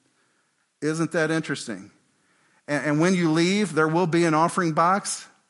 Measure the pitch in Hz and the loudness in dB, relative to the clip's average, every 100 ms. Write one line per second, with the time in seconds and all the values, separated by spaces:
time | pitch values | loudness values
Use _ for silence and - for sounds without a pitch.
0 | _ _ _ _ _ _ _ - 147 160 | _ _ _ _ _ _ _ -8 -4 -2
1 | 160 175 156 160 156 135 - 95 101 _ | -2 0 0 -2 -4 -8 -8 -12 -14 _
2 | _ _ _ _ _ _ - 147 127 147 | _ _ _ _ _ _ -6 -4 0 2
3 | 175 180 165 160 170 202 196 151 156 170 | 2 2 2 2 2 2 0 0 2 2
4 | 180 170 170 156 165 - 170 156 170 196 | 2 2 2 2 2 0 -2 2 2 0
5 | - - - _ _ | -4 -10 -12 _ _